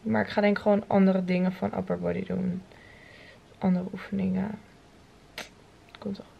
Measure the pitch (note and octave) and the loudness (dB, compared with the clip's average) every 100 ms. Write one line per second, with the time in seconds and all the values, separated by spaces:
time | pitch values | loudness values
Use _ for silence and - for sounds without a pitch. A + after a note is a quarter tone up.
0 | A3 G#3+ G3+ - G#3 G3+ G#3+ G3+ - G3+ | 0 0 0 2 2 2 2 2 2 4
1 | F#3+ F#3+ F3+ F3+ F#3 F#3 G3+ F#3+ F#3+ F3+ | 6 4 0 2 0 0 -4 -4 -4 -2
2 | F3 F3 F#3+ F#3 F#3 F3+ - - - - | -2 -2 -2 -2 -2 -4 -10 -20 -20 -20
3 | - - - - - - F#3+ F3+ F#3 F#3+ | -20 -20 -20 -20 -20 -2 0 0 -2 -10
4 | - G3 F#3+ F#3 G3 G#3+ - - - - | -6 -2 0 -2 -4 -8 -14 -20 -20 -20
5 | - - - - - - - - - - | -20 -20 -20 -18 -18 -20 -20 -20 -20 -12
6 | G#3 G3 - | -10 -10 -14